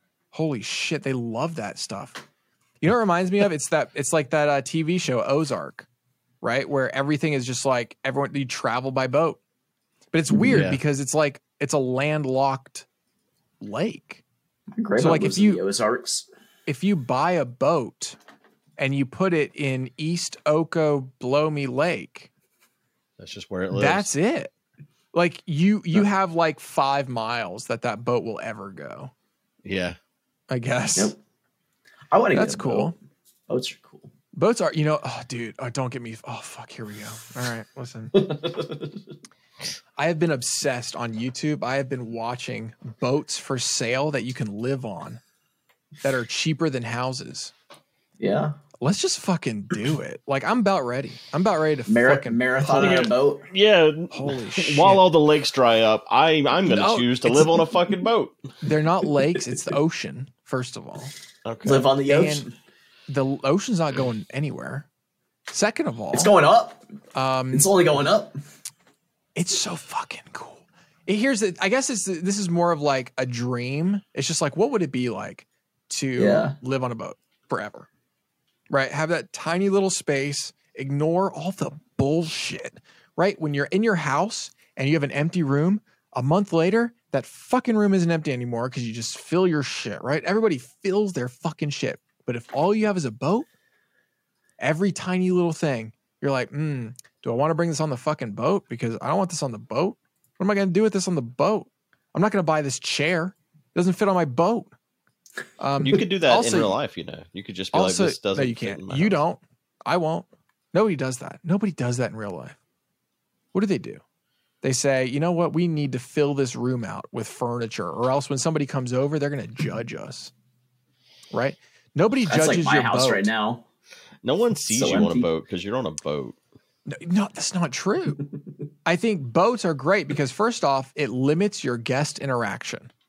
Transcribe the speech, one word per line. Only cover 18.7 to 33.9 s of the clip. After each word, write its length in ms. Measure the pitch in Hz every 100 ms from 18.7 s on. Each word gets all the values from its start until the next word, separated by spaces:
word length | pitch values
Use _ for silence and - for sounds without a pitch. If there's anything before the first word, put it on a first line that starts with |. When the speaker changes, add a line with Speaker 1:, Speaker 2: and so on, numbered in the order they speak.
| -
Speaker 1:
and 160 | 135
you 120 | 139 131
put 260 | - 190
it 200 | 170 131
in 340 | - 143 131 131 -
East 400 | 156 175 - -
Okoboji 1200 | - 156 160 170 156 143 131 - 127 143 156 151 139
Lake, 640 | 127 165 127 - - - _ _ _ _ _ _ _ _ -
Speaker 2:
That's 120 | -
just 180 | - -
where 120 | 95
it 100 | 95
lives. 100 | -
Speaker 1:
that's 320 | 139 185 202 139
it. 360 | 196 330 - _ _ - 147 _ _
Like, 280 | - 175 - -
you, 340 | 147 185 214
you 180 | - 165
Speaker 2:
Yeah. 60 | 202
Speaker 1:
have, 260 | 196 190
like, 240 | 165 165 147
five 480 | - - 135 139 131
miles 580 | 120 110 120 101 98 -
that 160 | 120
that 220 | 123 107
boat 200 | 120 120
will 160 | 101 107
ever 280 | 110 107 98
go. 420 | 95 71 - 135 - _ _ _ _
Speaker 2:
Yeah. 320 | 95 98 90 80 _ _ _ _ -
Speaker 1:
I 80 | 127
guess. 400 | 120 123 110 -
Speaker 3:
Yep. 180 | 214 - _ _ _ _ _ _ _ - -
I 60 | 185
wanna 160 | 233
Speaker 1:
That's 200 | 180 220
Speaker 3:
get 60 | -
a 20 |
Speaker 1:
cool. 280 | - 110 156
Speaker 3:
boat. 80 | 170 - _ _ _ -
Boats 240 | 123 127
are 40 | -
cool. 300 | _